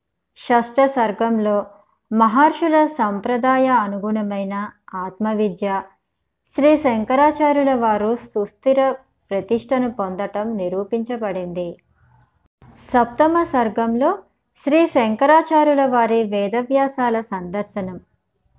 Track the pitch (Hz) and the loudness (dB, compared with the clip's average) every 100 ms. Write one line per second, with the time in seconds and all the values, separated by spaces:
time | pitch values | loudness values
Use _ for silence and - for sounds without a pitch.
0 | _ _ _ - - 240 233 - 269 269 | _ _ _ -18 0 0 2 2 2 2
1 | 214 196 226 226 214 208 202 - _ _ | -2 0 -2 0 0 -2 -4 -16 _ _
2 | - 220 220 247 311 320 330 311 302 311 | -4 2 2 4 2 2 0 2 2 0
3 | 214 - 240 247 262 262 262 247 202 202 | -4 -2 -4 -2 0 2 2 2 0 -4
4 | 214 214 208 202 196 202 208 _ - 185 | -4 -4 -4 -6 -6 -8 -10 _ -14 -10
5 | 190 190 220 214 208 175 202 196 - _ | -10 -4 -4 0 -2 -2 -4 -4 -6 _
6 | _ _ _ _ _ - 294 302 285 220 | _ _ _ _ _ 2 4 4 2 -2
7 | 214 262 302 302 294 285 269 254 226 208 | 0 2 2 4 2 2 2 2 0 0
8 | 214 240 - 208 202 _ 269 269 269 262 | 0 -4 -4 -6 -6 _ 0 2 2 -2
9 | _ _ - 196 190 226 226 262 247 233 | _ _ -6 -6 -2 -4 -2 -2 -2 -4
10 | 190 185 196 202 220 214 180 185 202 233 | -6 -6 -6 -6 -6 -4 -4 -4 -4 -6
11 | 226 240 208 185 180 175 175 175 _ _ | -4 -6 -4 -6 -6 -8 -8 -10 _ _
12 | _ _ _ _ _ _ - - - 247 | _ _ _ _ _ _ -20 -20 -2 0
13 | 233 - 311 339 339 254 226 220 233 233 | 0 2 2 2 0 0 -2 -2 -2 0
14 | 302 392 _ _ _ - 285 311 330 277 | 0 -2 _ _ _ -8 0 2 2 2
15 | 220 220 285 320 320 311 302 277 269 247 | 0 2 4 4 4 2 4 2 2 2
16 | 226 226 214 202 202 233 247 269 269 269 | 2 0 0 -2 -2 -2 0 0 0 0
17 | 240 226 220 185 175 202 208 208 185 180 | -2 -2 -4 -10 -6 -8 -6 -8 -8 -12
18 | _ _ _ _ _ | _ _ _ _ _